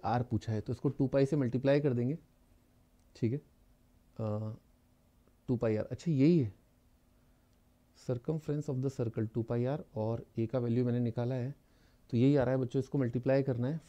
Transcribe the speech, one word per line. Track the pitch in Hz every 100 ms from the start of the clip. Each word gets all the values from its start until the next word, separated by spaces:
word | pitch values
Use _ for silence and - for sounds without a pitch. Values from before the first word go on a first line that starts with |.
| 98
आर | 120
पूछा | 120 107 -
है, | 107
तो | 104
इसको | 120 143
टू | - 135
पाई | 139 139
से | 156
मल्टीप्लाई | 123 123 135 143
कर | 147
देंगे, | 120 120 160 - _ _ _ _ _ _ _ _ -
ठीक | 113
है, | 139
अ, | - _ _ _ _ _ _ - 110 107 110 113 _ _ _ _ _ _ _ _ -
टू | 117
पाई | 113 107
आर, | -
अच्छा | 123 -
यही | 143 143 175
है | 113 - _ _ _ _ _ _ _ _ _ _ _ _ _ _
circumference | - 123 - 156 - 147 147
of | 131
the | 135
circle | - 113 117 107
टू | 120
पाई | 110 120 123
आर, | 151 - -
और | 107 117 - -
ए | 113
का | 127
वैल्यू | 120 117 123
मैंने | 120
निकाला | 120 120 120 131
है, | 123 143 _ _ _ _ _
तो | 120
यही | 135 143
आ |
रहा | 123 131
है |
बच्चों, | 120 135
इसको | 123 143
मल्टीप्लाई | 123 120 127 135
करना | 135 120 123
है | 160